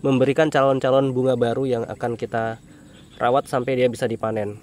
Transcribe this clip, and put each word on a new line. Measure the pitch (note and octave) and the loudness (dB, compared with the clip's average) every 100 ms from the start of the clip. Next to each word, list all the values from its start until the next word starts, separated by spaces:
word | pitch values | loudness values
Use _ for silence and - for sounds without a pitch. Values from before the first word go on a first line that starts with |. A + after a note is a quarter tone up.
memberikan | C#3 C3+ C3 C#3+ D#3 | 2 2 4 4 2
calon-calon | C#3+ C#3 C3+ C3 C3+ C3+ | 4 2 2 2 2 2
bunga | B2+ C3 B2 | 0 0 0
baru | A#2+ A#2 C3+ | 0 0 -2
yang | A#2+ | -2
akan | A#2 G#2 A#2 A#2 | -4 -6 -6 -6
kita | A2+ A2+ A2+ A2+ - - - - - - | -6 -4 -6 -8 -16 -20 -20 -20 -20 -2
rawat | A#2+ C3 - | 2 2 0
sampai | C3+ B2+ B2+ | -4 -2 0
dia | B2+ | 0
bisa | A#2 B2 | 0 -4
dipanen. | A2+ A2 A2 G#2 G#2 | -4 -4 -4 -6 -8